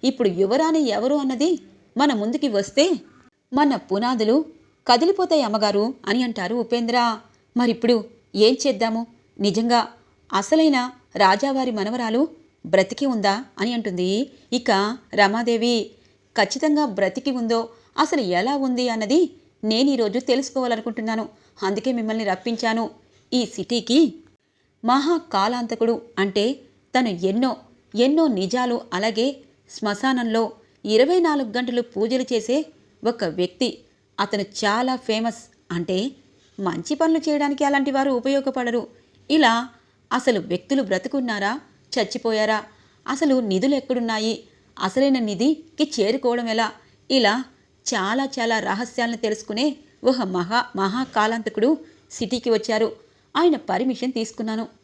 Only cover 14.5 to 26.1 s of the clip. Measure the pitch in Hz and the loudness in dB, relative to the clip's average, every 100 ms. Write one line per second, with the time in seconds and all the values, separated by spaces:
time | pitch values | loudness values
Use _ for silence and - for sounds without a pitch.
14.5 | 247 240 196 208 247 _ 202 196 220 233 | -4 2 2 0 -4 _ 2 2 2 -2
15.5 | 233 233 240 196 - _ _ _ - 202 | 0 2 0 -2 -12 _ _ _ 0 0
16.5 | 269 311 302 294 196 196 196 254 247 226 | 0 2 2 0 0 -2 -2 -4 -4 -2
17.5 | 226 233 - _ - 302 311 208 175 220 | -2 -2 -12 _ -2 0 0 0 0 0
18.5 | 277 269 247 247 226 214 294 349 - _ | 0 -2 0 -2 -2 2 2 2 -2 _
19.5 | _ 214 220 269 269 220 214 254 254 277 | _ -2 2 2 2 0 -2 0 0 0
20.5 | 269 247 226 226 226 220 220 220 - _ | -4 -2 -2 -4 -6 -4 -4 -6 -12 _
21.5 | _ 196 202 240 240 214 220 208 185 - | _ -4 -2 -2 -2 -2 -2 -2 -4 -4
22.5 | 226 226 220 226 - _ _ _ 254 226 | -4 -2 -2 -4 -8 _ _ _ -2 -2
23.5 | - 185 240 233 254 302 - - _ _ | -6 -4 -4 2 2 2 0 -20 _ _
24.5 | _ _ _ 220 262 285 339 - 196 202 | _ _ _ 0 0 2 -2 0 -2 0
25.5 | 247 233 233 226 233 - | -2 -6 -2 0 0 -6